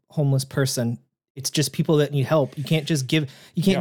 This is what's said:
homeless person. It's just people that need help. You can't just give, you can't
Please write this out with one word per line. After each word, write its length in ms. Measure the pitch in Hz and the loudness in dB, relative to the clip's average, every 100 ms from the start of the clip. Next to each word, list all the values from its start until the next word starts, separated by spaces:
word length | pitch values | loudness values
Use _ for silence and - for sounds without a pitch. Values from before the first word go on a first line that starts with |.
| _ | _
homeless 340 | - 139 135 | -2 0 0
person. 560 | 135 147 131 - 117 120 _ _ _ 135 | 0 -2 -2 0 -4 -4 _ _ _ -12
It's 120 | - | -4
just 220 | - 139 | -2 -2
people 240 | - 165 151 | -2 2 2
that 140 | 143 | 2
need 140 | 143 123 | 0 2
help. 320 | 160 135 - | 2 0 -4
You 80 | 131 | -2
can't 200 | 156 151 | -2 0
just 220 | 151 127 | -2 0
give, 240 | 156 143 - - - | 0 -2 -8 -8 -2
you 80 | |
can't 140 | 196 180 | 0 2